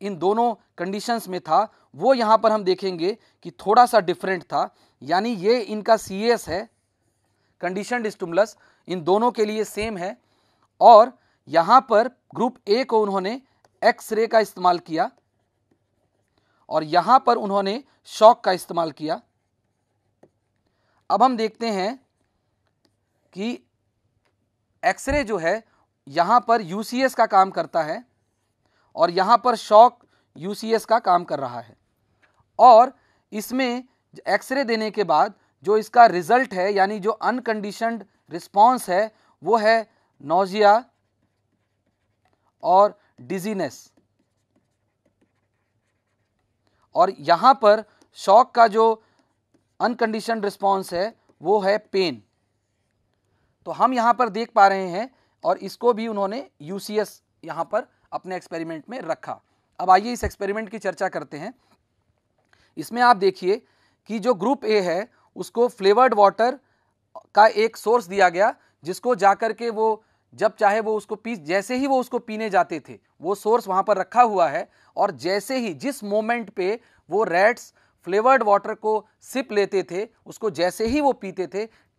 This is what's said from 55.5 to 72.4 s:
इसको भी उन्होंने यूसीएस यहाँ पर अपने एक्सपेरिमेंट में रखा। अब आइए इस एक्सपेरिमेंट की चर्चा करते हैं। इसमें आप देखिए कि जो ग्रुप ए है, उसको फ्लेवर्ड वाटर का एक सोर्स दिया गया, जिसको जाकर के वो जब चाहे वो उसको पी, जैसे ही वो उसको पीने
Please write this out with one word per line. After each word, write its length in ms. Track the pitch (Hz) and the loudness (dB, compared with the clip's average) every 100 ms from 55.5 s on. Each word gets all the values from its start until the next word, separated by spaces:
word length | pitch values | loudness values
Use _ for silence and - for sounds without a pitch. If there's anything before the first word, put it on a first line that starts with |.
| 185 | -4
इसको 360 | 190 - 233 | -6 -4 -2
भी 140 | 220 226 | -2 -4
उन्होंने 420 | 208 196 233 370 - | -6 -6 -8 -14 -18
यूसीएस 600 | 147 190 - 214 196 - _ _ 160 | -14 -12 -8 -6 -6 -10 _ _ -14
यहाँ 200 | 156 165 | -10 -6
पर 220 | 214 - _ _ | -6 -8 _ _
अपने 240 | 151 175 180 | -14 -12 -14
एक्सपेरिमेंट 480 | - 165 165 160 170 | -10 -12 -10 -12 -14
में 120 | 254 | -12
रखा। 400 | 160 - - 113 _ _ _ - | -10 -10 -10 -16 _ _ _ -4
अब 100 | 180 | 4
आइए 220 | 185 220 | 4 2
इस 120 | 247 | -6
एक्सपेरिमेंट 460 | 208 - 196 208 220 | -8 -6 -8 -6 -10
की 100 | 226 | -10
चर्चा 300 | 190 180 190 | -8 -6 -6
करते 280 | - - 147 | -8 -12 -14
हैं। 160 | 185 - _ _ _ _ _ _ _ _ _ _ _ - | -14 -16 _ _ _ _ _ _ _ _ _ _ _ -16
इसमें 240 | 151 233 | -10 2
आप 160 | 247 202 | 4 4
देखिए 440 | 196 185 180 226 _ _ _ _ - | 2 0 -2 -2 _ _ _ _ -12
कि 120 | 220 | -4
जो 140 | 208 | -2
ग्रुप 320 | 202 214 277 214 | 0 -2 -2 0
ए 160 | 214 | 0
है, 300 | 180 170 226 _ _ - | 0 -4 -6 _ _ -16
उसको 320 | 180 226 240 | -8 -2 -2
फ्लेवर्ड 460 | - 190 208 254 | 0 2 4 4
वाटर 460 | 214 196 196 233 262 _ _ _ _ _ - - - | 4 2 2 -2 -4 _ _ _ _ _ -20 -4 4
का 120 | 220 | 4
एक 300 | 208 226 - | 4 -4 -2
सोर्स 280 | 208 240 175 | -2 -2 0
दिया 240 | 196 180 | 2 2
गया, 260 | 175 220 285 _ _ | 2 -2 -2 _ _
जिसको 320 | 147 185 240 226 | -12 -6 -4 2
जाकर 380 | 196 196 226 | 2 2 -2
के 160 | 226 233 | -6 -8
वो 340 | 214 220 220 _ _ _ 117 | -2 -2 -4 _ _ _ -4
जब 200 | 208 - | -4 0
चाहे 240 | 208 220 | 0 0
वो 180 | 214 214 | -2 -4
उसको 180 | - 214 | -6 -12
पी, 200 | 226 220 | -10 -10
जैसे 400 | 147 190 196 254 | -4 -4 -2 -4
ही 120 | 277 | -2
वो 120 | 262 | -2
उसको 200 | 247 240 | -2 -8
पीने 300 | - 214 | -8 -10